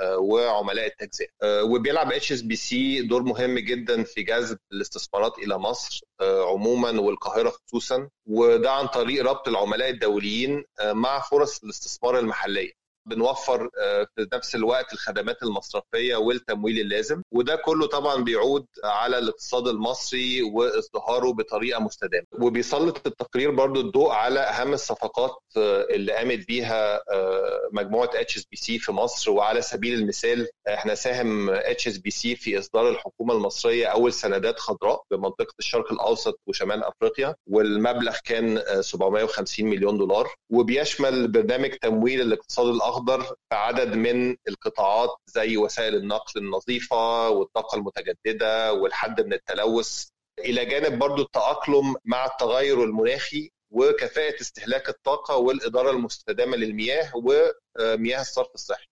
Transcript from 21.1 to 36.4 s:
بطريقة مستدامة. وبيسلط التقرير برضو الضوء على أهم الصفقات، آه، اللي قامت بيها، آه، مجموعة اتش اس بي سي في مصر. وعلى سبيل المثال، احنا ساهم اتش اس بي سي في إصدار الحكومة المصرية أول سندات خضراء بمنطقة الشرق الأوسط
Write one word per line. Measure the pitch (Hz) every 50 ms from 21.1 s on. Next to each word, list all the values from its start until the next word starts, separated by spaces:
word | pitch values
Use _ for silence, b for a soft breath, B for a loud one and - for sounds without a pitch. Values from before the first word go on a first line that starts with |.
| 123 123 123 127 120
بطريقة | 110 107 - 110 104 113 123 120 113
مستدامة. | 107 107 - - 104 92 90 87 - _ - -
وبيسلط | 120 120 113 120 117 - - 143 160 170 160 - -
التقرير | 143 113 - 120 - - 127 135 147
برضو | 139 131 135 135 135 135
الضوء | 123 107 98 131 147 156
على | 117 107 110 123 131 135
أهم | 135 - 107 113 123 139 143
الصفقات، | 131 - - 110 - 113 107 - 120 123 135 - - _ _ -
آه، | 113 107 104 101 98 101 -
اللي | 107 101 101 101 104
قامت | 110 117 127 123 110 92
بيها، | - 117 123 120 113 113 110 107 104 104 - - - 101
آه، | 98 95 95 95 95 98 101 101 98 98 101 104
مجموعة | 104 101 98 107 117 123 120 -
اتش | 113 117 - -
اس | 110 - -
بي | -
سي | - - - 113 113
في | - - 101
مصر. | 95 120 120 120 - - 110
وعلى | 101 101 104 107 110 120 117
سبيل | - 120 104 104 120 120
المثال، | 117 107 104 98 - - 117 120 120 117 117 - _ - 104
احنا | 104 101 - 107 107
ساهم | - - 127 123 127 120 113 107 104 101 98
اتش | 95 95 - - 120 120 - 120
اس | 104 95
بي | 90 104
سي | - - - 120 120
في | - - 113 98 98
إصدار | 98 - - 113 117 120
الحكومة | 117 - - - - - 117 120 120
المصرية | 110 101 98 - - - 117 117 117 117
أول | 98 95 117 120 123 113
سندات | - - 104 101 98 95 113 117 -
خضراء | - - 101 - 95 104 135 - - -
بمنطقة | 101 92 98 95 95 - 113 - - -
الشرق | - - - 117 110 - 113
الأوسط | - - 113 117 110 - 113 98 -